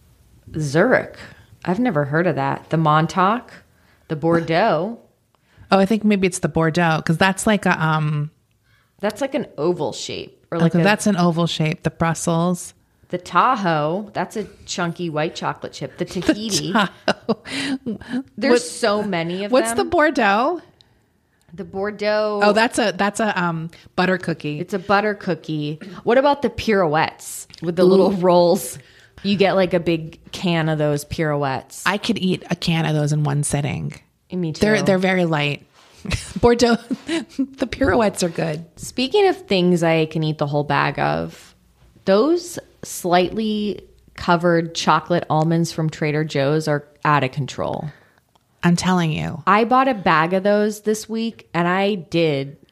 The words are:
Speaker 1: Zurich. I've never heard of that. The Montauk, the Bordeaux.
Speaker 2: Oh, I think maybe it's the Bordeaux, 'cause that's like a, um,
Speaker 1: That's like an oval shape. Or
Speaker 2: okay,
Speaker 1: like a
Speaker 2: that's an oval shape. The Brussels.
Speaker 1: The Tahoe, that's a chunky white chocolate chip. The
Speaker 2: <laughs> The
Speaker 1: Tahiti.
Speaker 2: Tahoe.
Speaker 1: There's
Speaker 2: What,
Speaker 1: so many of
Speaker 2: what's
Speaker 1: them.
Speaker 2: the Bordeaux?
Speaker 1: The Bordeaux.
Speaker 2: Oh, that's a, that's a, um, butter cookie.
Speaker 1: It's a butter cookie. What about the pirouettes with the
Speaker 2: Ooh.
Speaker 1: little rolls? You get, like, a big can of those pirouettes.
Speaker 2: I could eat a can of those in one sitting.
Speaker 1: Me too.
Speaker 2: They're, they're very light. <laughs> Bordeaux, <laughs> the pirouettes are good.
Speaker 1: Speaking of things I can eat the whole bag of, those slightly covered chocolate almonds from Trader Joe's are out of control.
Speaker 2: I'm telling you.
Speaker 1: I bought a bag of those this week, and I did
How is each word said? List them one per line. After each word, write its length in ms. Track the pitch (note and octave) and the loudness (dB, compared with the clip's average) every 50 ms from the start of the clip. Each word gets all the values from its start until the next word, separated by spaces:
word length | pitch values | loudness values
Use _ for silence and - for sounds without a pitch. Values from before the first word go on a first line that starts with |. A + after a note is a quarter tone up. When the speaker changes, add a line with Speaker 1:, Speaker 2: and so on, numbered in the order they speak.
| _ _ _ _ _ _ _ _ _ - - D#3 | _ _ _ _ _ _ _ _ _ -12 -8 -6
Speaker 1:
Zurich. 600 | D3+ C#3+ B2+ D#3+ F#3+ C4 A3+ - - - - - - - - - - _ - - - | -4 0 2 2 4 4 4 2 0 -2 -10 -18 -20 -20 -20 -20 -20 _ -20 -10 -6
I've 140 | - F#3 G3+ | -4 -2 0
never 260 | B3 B3+ E3 D3 C#3+ | 0 0 0 0 -2
heard 220 | C3 D3 D#3+ F3+ F3+ | 0 0 0 0 0
of 80 | C#3+ | 0
that. 340 | C3+ C3+ C#3 C#3 - - - | 0 -2 -2 -4 -6 -6 -4
The 80 | - D#3+ | -2 0
Montauk, 720 | D#3+ D3+ D3+ D#3 D#3+ E3 - F#3+ F3+ F#3+ A3 A#3+ - - - - - _ _ _ _ _ _ _ _ - | 2 4 4 4 2 2 0 2 2 2 0 -2 -4 -10 -18 -20 -20 _ _ _ _ _ _ _ _ -8
the 80 | D#3+ | -6
Bordeaux. 840 | D3 C#3+ E3 E3+ E3 E3 D3+ E3 E3+ G#3 A#3 F3 D3+ E3+ A3 A#3 - - _ _ _ _ _ _ _ _ _ _ - - - | -2 0 2 2 2 2 2 2 2 2 2 2 0 -2 -4 -6 -10 -16 _ _ _ _ _ _ _ _ _ _ -20 -2 2
Speaker 2:
Oh, 80 | G3+ F#3+ | 4 4
I 60 | G3 | 4
think 180 | F#3+ A3+ G#3 G#3+ | 4 2 2 2
maybe 240 | G#3 G#3 G3 F#3+ F#3 | 2 2 2 2 0
it's 120 | F3 - | 0 -2
the 100 | - D#3+ | -4 -2
Bordeaux, 520 | - D#3+ D#3+ D#3+ D#3 F3 E3+ E3 D#3+ D3+ - | 0 0 0 2 2 2 2 2 2 0 0
'cause 120 | - E3 D#3+ | 0 0 2
that's 300 | G3 F#3+ F#3 - - A3 | 2 2 0 0 0 0
like 180 | G#3+ G3 - | 0 2 2
a, 180 | F#3 F3 - D#3+ | 0 0 2 0
um, 480 | D#3+ D#3 D#3 D#3 D3+ D#3 D3 D3 D3+ - _ _ _ _ _ _ _ _ _ _ _ _ _ | 0 0 0 0 -2 -2 -4 -4 -6 -10 _ _ _ _ _ _ _ _ _ _ _ _ _
Speaker 1:
That's 200 | - G#3 - - | -6 -6 -4 -4
like 120 | C#4+ C#4 C#4 | -4 -2 -2
an 120 | C#4+ - - - - | -4 -6 -6 -6 -2
oval 340 | C#3+ F3 F3 - D3 A2 G2 | 0 0 0 0 -2 -4 -4
shape. 520 | - - - A2 F2 - - - _ _ _ | -6 -8 -8 -8 -10 -10 -12 -16 _ _ _
Or 60 | - E3+ | -2 2
Speaker 2:
okay, 60 | E3+ | 2
Speaker 1:
like 100 | E3 E3 | 2 4
a 20 | F3 | 4
Speaker 2:
that's 280 | E3 G3+ G#3+ G#3 - G#3+ | 4 4 2 2 2 0
an 100 | G3+ E3+ | 2 2
oval 300 | F3 F3 E3 E3 E3+ D#3+ | 2 2 2 2 0 0
shape. 360 | - - D#3+ D#3 - - - | 0 -2 -2 -2 -2 -4 -4
The 60 | D#3+ | -6
Brussels. 840 | - - E3 E3 E3 - - - E3 E3 E3+ F3+ F3+ F3+ - - - _ _ _ _ _ _ _ | -4 -2 -2 -2 -2 -2 -2 -2 0 0 0 0 -2 -4 -6 -12 -20 _ _ _ _ _ _ _
Speaker 1:
The 80 | - F3+ | -10 -10
Tahoe, 920 | - - - F3+ G3+ A#3+ C4+ A3 G3 E3+ E3 D3+ D3 D3+ E3+ G3+ G#3+ G3 - | -8 -2 2 2 4 4 2 0 0 0 0 0 0 0 -2 -4 -6 -8 -6
that's 220 | - F3+ F#3+ - A3 | -6 -6 -6 -6 -10
a 80 | G3 - - - - | -10 -10 -14 -18 -14
chunky 440 | - - - F3+ E3+ E3 - F3 E3+ | -10 -6 -4 -4 -4 -4 -6 -6 -6
white 260 | D3 D3+ D#3 F3 - | -4 -2 -4 -4 -4
chocolate 380 | - - C#3+ C#3+ - - - - | -6 -6 -6 -6 -8 -10 -14 -12
chip. 240 | - D#3 - - - | -10 -12 -10 -8 -8
The 80 | F3 | -8
Speaker 2:
<laughs> 80 | - - | -6 -6
The 80 | F#3 | -2
Speaker 1:
Tahiti. 520 | E3+ - G3+ G3+ G#3+ A3+ G3 D3+ D3+ D#3 - | 0 0 0 0 -2 -4 -4 -4 -2 0 0
Speaker 2:
Tahoe. 680 | A3+ G3+ E3+ - - - - - - - - A3 - - - C4 C#4 C#4 C#4 C4+ C4+ - B3+ G#3 - - - A#3+ B3 C4+ - _ - | 0 0 -2 -4 -4 -2 -2 -2 0 -2 -4 -4 -4 -6 -8 -8 -6 -4 -4 -6 -6 -6 -8 -10 -10 -8 -6 -6 -6 -6 -8 _ 0
Speaker 1:
There's 140 | A3 - A#3+ | 2 4 4
Speaker 2:
What, 80 | A#3+ | 4
Speaker 1:
so 420 | A#3+ - - - A#3+ A3 G3+ G#3 G#3 | 2 -2 -4 -2 0 0 2 0 0
many 400 | G#3 F#3 E3+ E3 E3+ F3 F#3+ G3+ | -2 -4 -4 -4 -4 -4 -6 -2
of 60 | G3+ | 0
Speaker 2:
what's 180 | B3 C4 E4 E4+ | 2 2 2 2
Speaker 1:
them. 80 | - - | 0 -2
Speaker 2:
the 60 | F#4+ | -2
Bordeaux? 760 | E4+ F4 E4+ D4 D#4+ D4 - A3+ G3+ G3 G#3+ B3 D4+ F4+ D#4+ - - _ _ _ _ _ _ _ _ _ _ _ _ _ _ _ _ E3 | 0 2 2 2 2 2 2 2 2 2 2 2 0 -2 -4 -8 -14 _ _ _ _ _ _ _ _ _ _ _ _ _ _ _ _ -16
Speaker 1:
The 100 | E3 G3 | -14 -14
Bordeaux. 800 | E3+ E3+ F#3+ G3 G#3 G#3 G3+ G#3 G#3 G#3+ G#3+ G#3+ G#3+ G#3+ G3+ G3+ | -10 -6 -6 -4 -4 -4 -4 -2 0 0 0 0 0 0 2 2
Speaker 2:
Oh, 100 | G#3 G3+ | 2 4
that's 240 | A3 A3+ B3+ - - | 4 2 0 0 0
a, 120 | A#3+ G3+ F3 | -2 0 0
that's 240 | F3+ G3 G3+ G3+ - | 0 -2 -2 -2 -2
a, 200 | A3+ G#3 - F#3+ | -2 -2 -2 -2
um, 280 | F3 F3 E3 E3 D#3+ E3 - - - - _ | -2 -2 -2 -4 -8 -10 -12 -16 -20 -8 _
butter 220 | - F3+ F3+ F#3 F3+ | -2 0 0 0 0
cookie. 420 | - - E3 - - D3+ D3 D3+ | -2 -4 -6 -6 -6 -6 -6 -6
Speaker 1:
It's 140 | F3 - G#3 | -6 -6 -6
a 60 | F#3+ | -6
butter 340 | - - G3+ G3+ G#3 G#3+ G3+ | -2 0 2 2 2 0 -2
cookie. 640 | G3+ - A3+ - - - - D#3 D3+ D3 D3 D#3 D3+ - G3 F3+ - - | -4 -4 -4 -6 -4 -6 -6 -6 -4 -4 -6 -6 -8 -12 -16 -18 -6 -2
What 140 | - A#3 C4 | 2 4 4
about 240 | C4+ D4 C#4+ C#4+ | 4 4 4 2
the 80 | C#4+ A3+ | 0 -2
pirouettes 960 | A#3 - - A3+ A3 G3 F3+ D#3 D3 D#3+ D3+ - - - - - - - - - - - | -4 -4 -2 0 2 2 2 2 2 0 0 -2 -4 -8 -16 -16 -16 -16 -16 -18 -16 -10
with 140 | - E3+ E3+ | -8 -4 0
the 80 | D#3+ D#3+ | 4 6
Speaker 2:
Ooh. 40 | F3+ | 6
Speaker 1:
little 240 | F#3+ F#3+ F#3 F3+ G3 | 8 6 6 4 2
rolls? 640 | F3+ F3 F#3 F3 F3 F3 F3 - E3 - - - C#3+ - - - - - _ _ - | 2 4 4 6 6 6 6 4 2 0 -6 -12 -14 -18 -20 -20 -20 -20 _ _ -6
You 160 | - G3 G#3 E3+ | -2 0 2 4
get, 180 | F#3+ F#3 E3 | 4 4 4
like, 180 | F#3+ F#3+ F3+ F#3 | 2 2 2 2
a 60 | F3 | 0
big 400 | D#3+ F3 E3+ D#3 D#3+ D#3 - - - - - | 0 0 -2 -2 -4 -8 -16 -18 -18 -16 -10
can 340 | - - F3+ E3+ E3 D#3 D#3+ | -4 -2 0 0 0 0 0
of 100 | D#3 D3+ | 0 0
those 260 | D3+ D3+ D3 D3 - | 0 0 0 -2 -4
pirouettes. 800 | - - - E3 D3+ D3 C#3+ C#3+ C3+ C3 - - - - - - | -6 -6 -4 -2 -2 -2 -2 -2 -2 -4 -6 -8 -12 -12 -6 -4
Speaker 2:
I 120 | F3 F#3+ G#3 | -4 -4 -2
could 200 | - - G#3+ F#3+ | -2 -2 -2 0
eat 260 | F#3 F#3 F3 - - - | 0 0 0 -2 -4 -6
a 60 | E3+ - | -6 -4
can 280 | - F3 E3 D#3+ D#3+ | -2 0 0 0 0
of 80 | D#3 D#3 | 0 0
those 180 | D3+ D3 C#3+ D3+ | 0 0 0 0
in 100 | D3+ D3+ | 0 0
one 200 | C#3+ C#3+ D3 D3 | 0 0 0 0
sitting. 500 | - - C#3+ C#3 B2+ - - D#3 C#3+ - - - _ _ _ _ _ | 0 -2 -2 -2 -2 -4 -6 -6 -8 -10 -12 -18 _ _ _ _ _
Speaker 1:
Me 200 | - F3+ F3 D#3+ | -6 -6 -4 -4
too. 80 | D3+ - | -2 0
Speaker 2:
They're, 200 | - G#3+ G#3+ G#3 | 2 2 2 2
they're 160 | F#3+ G3+ F#3+ F#3 | 4 2 2 2
very 260 | F#3 F#3 F#3+ F#3 F3 | 2 2 2 2 2
light. 400 | E3 D#3+ D3 D3 C#3+ C#3+ - - _ _ _ _ _ _ - - | 2 2 0 0 0 -2 -4 -10 _ _ _ _ _ _ -16 -8
<laughs> 380 | F3 - - - - - G3 | -6 -6 -6 -6 -8 -2 2
Bordeaux, 340 | - A#3+ A#3+ A#3 B3 A#3 A#3 | 4 4 4 4 4 2 2
<laughs> 300 | A3 - - C4 - - - D#4+ E4 B3+ - - - | 0 -2 -4 -8 -8 -6 -4 -4 -4 -6 -6 -6 -6
the 300 | - C4+ - - - A#3 | -6 -6 -6 -6 -8 -6
pirouettes 540 | - - C4+ - F#3 B3 A3 G3+ F#3+ - - | -4 -2 0 2 2 2 2 0 0 -2 -4
are 60 | E3+ | -4
good. 360 | E3 - D#3+ E3 D#3 D#3+ E3+ - _ - | -4 -4 -4 -4 -6 -6 -10 -14 _ -16
Speaker 1:
Speaking 500 | - - - - B3+ C4 - G#4 G4+ F#4 | -16 -10 -6 -4 -2 0 2 4 4 4
of 100 | F4+ F#4 - - | 2 0 -2 0
things 340 | G3+ F#3 F3 F3+ F3+ E3+ E3+ | 0 2 4 4 4 4 2
I 240 | E3 E3 D#3+ D#3+ D#3 | 2 2 2 0 0
can 160 | - E3 D#3 | -2 -2 -2
eat 160 | D#3 D#3 - | -2 -2 -2
the 80 | D3+ C#3+ | -4 -2
whole 180 | D3 D3 D3 | -2 -2 -2
bag 340 | D3 C#3+ C#3+ C#3+ D3 C#3 C#3+ | 0 0 0 0 0 -2 -2
of, 560 | C#3+ D3 D3 D#3+ - E3 - - - - _ _ _ _ _ _ _ _ _ _ _ | -2 -2 -2 -2 -4 -6 -10 -14 -20 -20 _ _ _ _ _ _ _ _ _ _ _
those 560 | - F#3+ G#3 B3 D4+ E4+ F4 - - - - - - _ _ - | 2 4 4 4 4 2 0 -2 -6 -12 -14 -16 -16 _ _ -16
slightly 1040 | - - - - F3 E3+ F3+ F#3 - - G#3+ A3+ G#3+ G#3+ G#3+ G#3 G#3 - - - - _ _ _ _ - | -14 -10 -8 -2 2 2 2 2 2 -2 -4 -2 -2 -2 -2 -2 -4 -6 -6 -12 -20 _ _ _ _ -18
covered 600 | - - - F3 E3 E3+ F3 E3+ E3 E3+ D#3+ E3 | -6 0 2 2 2 4 4 2 2 2 -2 -4
chocolate 500 | - - F#3 D#3 D#3+ D#3 - F3 E3+ - - | -4 0 2 2 2 0 0 -2 -2 0 0
almonds 420 | D3 D#3 D#3 E3 E3 E3 E3+ D#3+ | 0 0 2 2 2 2 0 0
from 180 | - - D#3+ D#3+ | -2 -4 -4 -4
Trader 360 | - - D#3+ D3+ D3 D3+ D#3 | -4 -4 -4 -2 -2 -2 -2
Joe's 420 | D#3 - C#3+ C3+ C3+ D3+ D#3+ D#3 D#3 | -2 -2 -2 0 0 0 0 0 0
are 180 | D3 C#3+ - - _ _ - | -2 -2 -4 -8 _ _ 0
out 180 | D#3 D3+ C#3+ C3 | 2 2 2 2
of 80 | C3 | 0
control. 580 | - D3 C3 B2+ - - E2 C#2+ - - - D3 - - _ _ _ _ _ _ _ _ _ _ _ _ - | -2 -4 -6 -6 -6 -6 -6 -4 -4 -6 -8 -10 -12 -14 _ _ _ _ _ _ _ _ _ _ _ _ 2
Speaker 2:
I'm 100 | F3 F3 | 2 2
telling 380 | E3+ - F3+ F#3 F3+ E3+ D#3+ D#3 | 2 2 2 0 2 0 0 -2
you. 280 | E2+ D2+ E2 - D3+ - - | -4 -4 -6 -8 -4 0 2
Speaker 1:
I 160 | F#3+ G#3+ A#3 | 2 2 4
bought 240 | A3 B3+ C4 C4+ C4+ | 4 4 2 4 2
a 60 | B3+ | 0
bag 400 | G3+ E3+ F#3+ E3 D#3 D#3+ E3+ F#3 | 0 0 2 2 4 2 2 0
of 100 | F#3+ F#3 | 0 2
those 380 | G3+ G#3 G#3 G#3 G#3+ G#3 G#3 | 2 2 2 2 0 -2 -4
this 260 | - G#3+ G#3+ G#3+ - - | -4 -4 -4 -2 -4 -6
week, 420 | A3 A3+ A3+ A3+ - - - _ - | -6 -4 -4 -6 -8 -10 -12 _ -4
and 120 | E3 E3+ F3 | -2 0 0
I 280 | F3+ F#3+ G3 G3+ G#3+ | 0 0 0 0 0
did 640 | F#3+ D3+ - - E3 E3+ D#3 C#3+ C3+ C3+ C#3 D3 - _ _ | -2 -4 -2 0 2 2 2 2 0 -4 -6 -10 -16 _ _